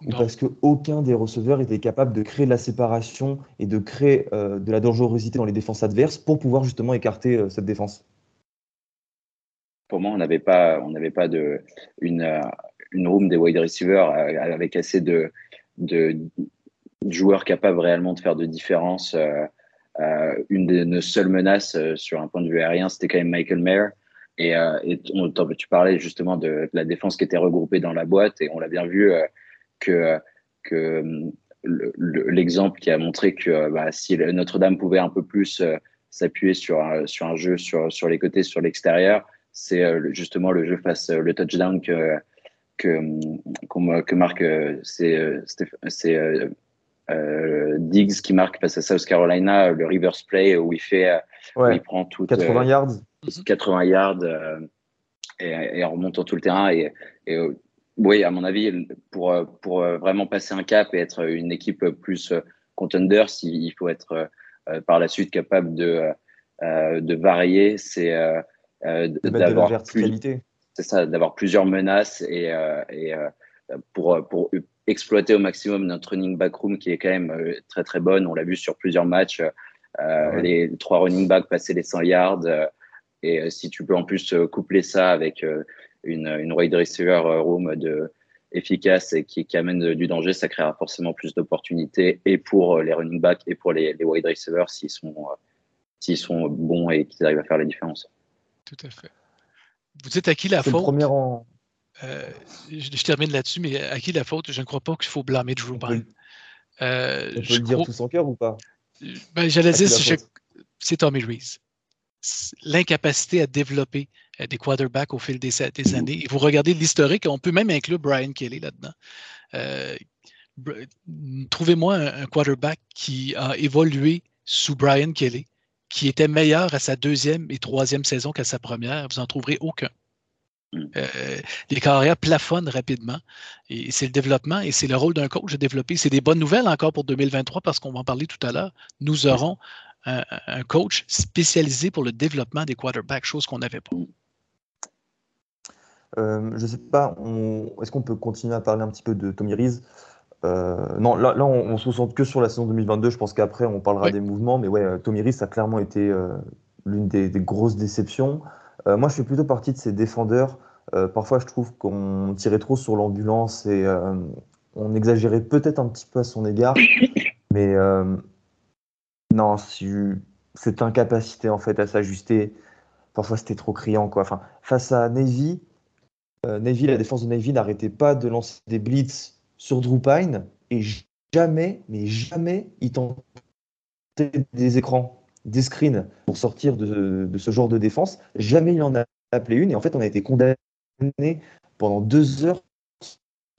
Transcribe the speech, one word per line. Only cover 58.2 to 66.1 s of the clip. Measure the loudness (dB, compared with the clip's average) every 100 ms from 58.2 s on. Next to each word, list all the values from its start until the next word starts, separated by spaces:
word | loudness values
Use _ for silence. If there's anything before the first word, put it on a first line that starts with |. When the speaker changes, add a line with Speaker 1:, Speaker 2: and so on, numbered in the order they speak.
Speaker 3:
à | 4
mon | 2
avis, | -2 0 0 -2 -6 -14 _
pour, | -4 0
euh, | 0 0 -8
pour, | -4 0
euh, | 0 0
vraiment | 0 0 0
passer | -4 -6
un | -8
cap | 0 2 2
et | 0
être | -2 -4 -4
une | -2 -4
équipe | -6 -6 -2 -2 -2
plus, | -6 -6 -2
euh, | -4 -4 _ _ -8
contender, | -2 0 4 6 4
si, | 0 -6
il | -4 -6 -4
faut | -4
être, | -4 -6
euh, | -6 -6 _ -20 _ -10
euh, | -4
par | 4 4
la | 4
suite | 0 -2
capable | -2 0 0 0 0
de, |
euh, | 0 0 0